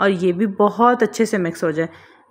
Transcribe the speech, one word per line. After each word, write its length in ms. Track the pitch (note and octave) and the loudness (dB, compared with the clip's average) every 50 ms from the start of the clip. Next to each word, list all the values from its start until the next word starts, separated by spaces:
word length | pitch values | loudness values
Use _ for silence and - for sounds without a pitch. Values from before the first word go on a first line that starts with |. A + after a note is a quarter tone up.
और 100 | G3 G3+ | 0 0
ये 220 | G3 E3+ F#3 F3+ | 0 0 0 -2
भी 140 | F3 F3+ A3+ | 0 0 -2
बहुत 560 | G3+ G3 - G#3 G#3 G3+ G3+ A#3 A#3+ B3 B3 | -2 0 2 0 0 2 2 2 2 4 2
अच्छे 240 | A3+ G#3 - - A3+ | 0 -2 0 -2 -2
से 120 | G#3+ A3 G3 | -2 0 -2
मिक्स 260 | F3 E3 E3 - F3+ | -4 -4 -4 -4 -4
हो 80 | D#3+ | -4
जाए। 160 | D3+ D#3+ E3 E3 - - - _ _ _ _ - | -2 -4 -6 -6 -8 -18 -20 _ _ _ _ -2